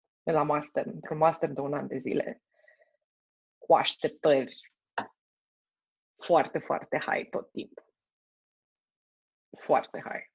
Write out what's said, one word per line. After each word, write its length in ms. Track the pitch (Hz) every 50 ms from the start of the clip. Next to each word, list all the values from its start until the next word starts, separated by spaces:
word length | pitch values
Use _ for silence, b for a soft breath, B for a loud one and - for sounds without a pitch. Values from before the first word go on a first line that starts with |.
| _ _ _ _
la 200 | - 160 165 156
master, 440 | 151 151 147 147 151 - - 135 -
într-un 300 | - - 151 - - 160
master 320 | 151 156 165 160 - 165 147
de 100 | 139 139
un 120 | 139 143
an 140 | 147 143 135
de 100 | 139 139
zile, 460 | 135 127 - - 143 - - - _ _ _ b b b b b b b b b b b _ _ _ _ _ _ _ _ _ _ -
cu 160 | - - 165
așteptări 840 | - - - - - - 151 - - - 156 143 135 127 - - - - - _ _ _ _ - - - - _ _ _ _ _ _ _ _ _ _ _ _ _ _ _ _ _ _ _ _ _ -
foarte, 360 | - - 175 151 131 - - 160
foarte 420 | - - - - - - - 151 -
high 220 | - - - - -
tot 220 | - - - -
timpul. 340 | - - - - - - _ _ _ _ _ _ _ _ _ _ _ _ _ _ _ _ _ _ _ _ _ _ _ _ _ _ _ _ _ _ _ _ _ - - -
Foarte 440 | - - 147 117 - - - - -
high. 200 | - - - - _